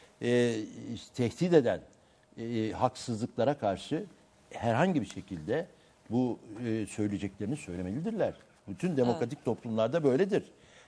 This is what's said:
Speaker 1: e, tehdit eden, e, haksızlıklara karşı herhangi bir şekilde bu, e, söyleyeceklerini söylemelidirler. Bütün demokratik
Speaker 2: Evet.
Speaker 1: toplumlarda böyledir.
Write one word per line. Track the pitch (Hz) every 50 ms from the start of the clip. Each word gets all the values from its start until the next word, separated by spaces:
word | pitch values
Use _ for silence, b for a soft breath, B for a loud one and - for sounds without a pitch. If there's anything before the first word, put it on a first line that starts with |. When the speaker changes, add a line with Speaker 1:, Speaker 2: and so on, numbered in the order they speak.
| B B B _
Speaker 1:
e, | 113 120 123 120 120 120 113 110 107 - - - 117 113 117 - - - -
tehdit | - 123 113 - - 170 180 175
eden, | 156 123 113 95 85 - - - _ b b b b b _ _ -
e, | 113 117 120 113 110 110
haksızlıklara | 90 87 117 127 - - - - 117 104 117 - - - 113 127 147 -
karşı | 113 101 95 92 - - 143 165 208 185 - _ _ _ _ _ _ _
herhangi | - - - 117 113 120 170 190 180 143
bir | 104
şekilde | - - 98 - - 95 82 76 87 120 156 185 - b b b b b b _ -
bu, | 104 123 127 123 107 - - 117 107 107 123
e, | 117 110 110 104
söyleyeceklerini | 98 - - 104 98 101 92 98 98 - - 107 101 151
söylemelidirler. | 143 - - 87 87 92 90 101 139 170 226 220 196 143 101 - - - _ _ _ _ -
Bütün | 98 - - 185 165
demokratik | 131 123 120 117 117 123 117 143 -
Speaker 2:
Evet. | -
Speaker 1:
toplumlarda | 127 110 - - 117 110 110 110 117 131 170 151
böyledir. | 139 123 147 196 196 208 151 - - b b b b b b b